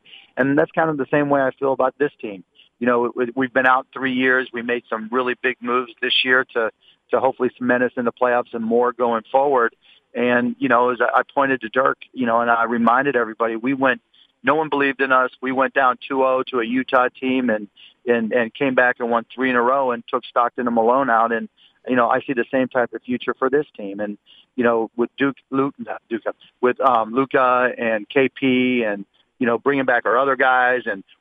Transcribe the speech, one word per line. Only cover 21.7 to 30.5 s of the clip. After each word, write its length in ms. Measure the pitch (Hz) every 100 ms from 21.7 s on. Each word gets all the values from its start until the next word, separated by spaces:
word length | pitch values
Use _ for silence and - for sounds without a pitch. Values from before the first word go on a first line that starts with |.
| _ -
you 80 | 127
know, 140 | 117
I 100 | 131
see 120 | -
the 120 | 123 117
same 160 | 135 127
type 260 | 127 117
of 80 | 117
future 300 | - 123 - 120
for 120 | 131
this 160 | 143 156 -
team. 240 | 101 98
And, 160 | 104 104 _ - _ -
you 60 | 120
know, 240 | 117 113 -
with 120 | 120 -
Duke, 200 | 139 - -
Luke, 240 | 135 139 -
not 240 | 113 - -
Duke, 140 | 113 - - _ -
with, 220 | 123 120
um, 320 | 131 117 110
Luka 580 | 120 135 143 127 123 123 -
and 320 | 113 110 104
K 180 | 135 135
P 560 | - 135 127 127 123
and, 220 | 110 101 98 _ _ -
you 80 | 117
know, 100 | 117
bringing 260 | 139 139
back 220 | 131 120 104
our 120 | 117
other 200 | 139 131
guys, 460 | 131